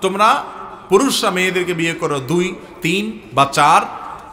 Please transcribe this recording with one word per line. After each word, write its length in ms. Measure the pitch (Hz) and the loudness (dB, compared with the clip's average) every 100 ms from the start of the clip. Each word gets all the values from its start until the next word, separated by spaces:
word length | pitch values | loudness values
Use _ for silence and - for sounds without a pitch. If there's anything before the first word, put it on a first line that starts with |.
তোমরা 420 | 190 196 220 285 - - - - - | -4 2 2 2 -2 -14 -16 -16 2
পুরুষরা 400 | - 269 - 214 | 4 4 0 0
মেয়েদেরকে 440 | 185 185 185 175 | 0 0 0 -2
বিয়ে 200 | 170 165 | -2 -2
করো 260 | 165 160 143 | -2 -2 -2
দুই, 360 | 127 170 185 185 - - | 0 0 0 -4 -14 -6
তিন 380 | - 190 214 214 - | -2 -2 -2 -8 -6
বা 140 | 131 139 | 0 0
চার। 300 | 151 147 180 - - - - - | 4 4 4 2 -10 -12 -14 -16